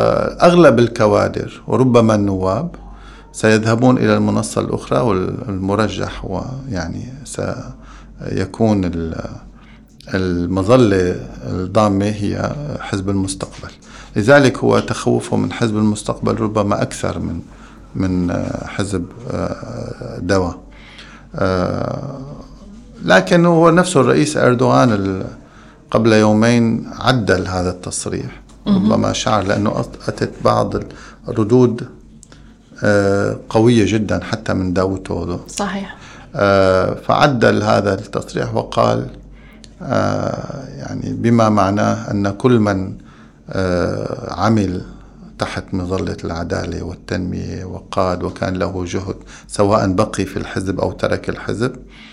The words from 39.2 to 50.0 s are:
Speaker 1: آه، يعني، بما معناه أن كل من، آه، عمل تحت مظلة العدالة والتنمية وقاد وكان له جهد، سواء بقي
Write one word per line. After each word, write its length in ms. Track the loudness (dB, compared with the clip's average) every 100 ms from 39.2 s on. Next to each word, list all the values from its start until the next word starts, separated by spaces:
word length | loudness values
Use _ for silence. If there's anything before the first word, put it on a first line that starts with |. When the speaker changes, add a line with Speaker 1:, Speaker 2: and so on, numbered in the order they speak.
| -20 -20 -20 -20 -20 -14
Speaker 1:
آه، 840 | -4 0 0 -2 -4 -6 -10 -12 -14
يعني، 460 | -14 -10 -8 -6
بما 360 | -2 2 4 4
معناه 600 | 4 2 2 0 -2 -2
أن 180 | -2 -2
كل 300 | 0 2 4
من، 340 | 4 0 -4 -10 -16 -20 -20 _ -10
آه، 840 | -4 -2 0 -2 -2 -6 -8 -8
عمل 480 | -2 2 2 0 -4 -10 -18 -20 -20 -16 -8
تحت 240 | -6 -6 -6
مظلة 440 | -6 -4 -4 -4 -6
العدالة 600 | -8 -6 -4 -4 -4 -8
والتنمية 840 | -8 -12 -8 -6 -4 -6 -8 -10 -10
وقاد 580 | -14 -8 -2 0 -2
وكان 300 | -6 -4 -4
له 320 | -2 -4 -4 -6
جهد، 300 | -6 -6 -10 -14 -20 -10
سواء 460 | 0 2 4 2
بقي 320 | 0